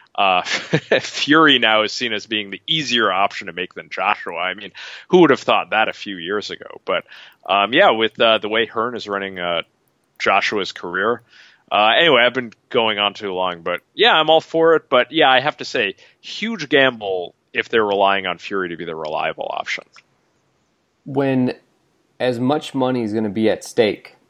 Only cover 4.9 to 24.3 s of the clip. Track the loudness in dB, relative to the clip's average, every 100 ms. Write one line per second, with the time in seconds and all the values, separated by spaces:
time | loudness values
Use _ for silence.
4.9 | -20 2 6 6 4 2 0 2 0 0
5.9 | -2 -12 -10 -6 -6 -6 -12 -14 -14 -4
6.9 | -4 -4 -20 -20 _ -2 0 2 4 4
7.9 | 4 0 2 2 2 0 -2 -2 -2 -4
8.9 | -6 -6 -6 -6 -6 -4 -4 -6 _ _
9.9 | _ _ _ 2 2 2 -2 -4 -8 -8
10.9 | -2 -2 -2 _ _ -20 _ _ 2 4
11.9 | 4 6 6 4 2 -8 -16 _ 0 0
12.9 | 0 -2 -2 -6 -2 -2 -4 -6 -6 -8
13.9 | 0 2 4 4 2 2 0 2 2 2
14.9 | 0 0 2 4 4 0 -6 -6 -4 -4
15.9 | -6 -20 _ -16 -10 -8 -8 0 4 4
16.9 | 2 -6 -6 -8 _ _ -8 -2 0 0
17.9 | 2 2 2 -2 -8 -6 -6 -6 -8 -10
18.9 | -8 -6 -4 -6 -6 -8 -8 -8 -10 -12
19.9 | -20 _ _ _ _ _ _ _ _ _
20.9 | _ -6 -2 0 2 0 -2 _ _ _
21.9 | _ _ _ -2 0 0 0 -2 -2 -2
22.9 | 0 -2 -2 -2 0 0 0 -4 0 0
23.9 | 0 -12 _ _